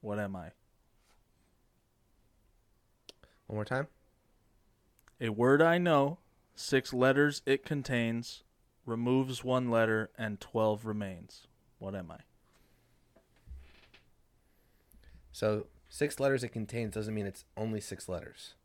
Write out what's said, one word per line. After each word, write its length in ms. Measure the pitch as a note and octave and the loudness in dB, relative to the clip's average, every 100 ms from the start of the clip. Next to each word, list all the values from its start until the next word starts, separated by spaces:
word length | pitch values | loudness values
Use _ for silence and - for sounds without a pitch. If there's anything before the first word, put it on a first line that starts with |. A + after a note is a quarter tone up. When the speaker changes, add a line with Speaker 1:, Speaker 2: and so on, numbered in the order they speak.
Speaker 1:
What 160 | A2 G#2 | -6 -4
am 160 | G2+ F#2+ | -4 -6
I? 160 | E2 - _ _ _ _ _ _ _ _ _ _ _ _ _ _ _ _ _ _ _ _ _ _ _ _ _ - - _ _ | -12 -18 _ _ _ _ _ _ _ _ _ _ _ _ _ _ _ _ _ _ _ _ _ _ _ _ _ -20 -20 _ _
Speaker 2:
One 100 | G#2+ | -8
more 80 | G#2 | -4
time. 220 | B2+ D3+ _ _ _ _ _ _ _ _ _ _ _ _ _ | -4 -4 _ _ _ _ _ _ _ _ _ _ _ _ _
Speaker 1:
A 80 | A#2 | -6
word 320 | G#2+ A#2+ C#3+ | 2 6 8
I 160 | E3 E3+ | 8 6
know, 420 | F3 D3+ C#3 E3 _ _ _ - | 4 4 4 -2 _ _ _ -14
six 380 | - C3+ - | 0 0 0
letters 480 | B2+ B2+ C3+ D3 C#3+ - | 2 4 6 4 2 0
it 180 | C#3 - | 0 0
contains, 760 | D3 C3 B2+ A#2 A#2 A#2+ - _ _ _ _ - | -6 -2 0 0 -2 -6 -14 _ _ _ _ -8
removes 580 | A#2 A#2+ B2+ C3 B2+ | -2 2 2 2 -4
one 260 | B2+ B2+ B2 | 0 0 2
letter, 400 | A#2 A2+ A2 A2 - | 2 4 2 -2 -6
and 220 | A2 G#2 | -6 -6
twelve 460 | - A#2 A2 G#2+ A2 | -6 0 2 0 -4
remains. 580 | G#2+ G2+ F2+ - - - _ _ _ | -6 -6 -10 -16 -20 -20 _ _ _
What 160 | G2 G2 | -10 -8
am 160 | F2 | -10
I? 60 | E2 - _ _ _ _ _ _ _ _ _ _ _ - - - - - - _ _ _ _ _ _ _ _ _ - - - - | -16 -20 _ _ _ _ _ _ _ _ _ _ _ -18 -18 -18 -20 -20 -20 _ _ _ _ _ _ _ _ _ -20 -20 -20 -20
Speaker 2:
So 360 | - A2 G#2+ - - _ | -2 0 0 -4 -16 _
six 300 | - D3 - | -4 -4 0
letters 240 | C#3 C3+ | 0 0
it 60 | A#2+ | -2
contains 440 | A#2 G#2+ A#2 A2+ | -6 -6 -6 -6
doesn't 200 | A2 G#2+ | -6 -6
mean 120 | A2 G2+ | -4 -6
it's 200 | F#2+ - - | -8 -16 -8
only 240 | A2 A2 | -6 -4
six 280 | - F#2+ - | -8 -12 -8
letters. 460 | F2 - - - - | -10 -10 -18 -20 -20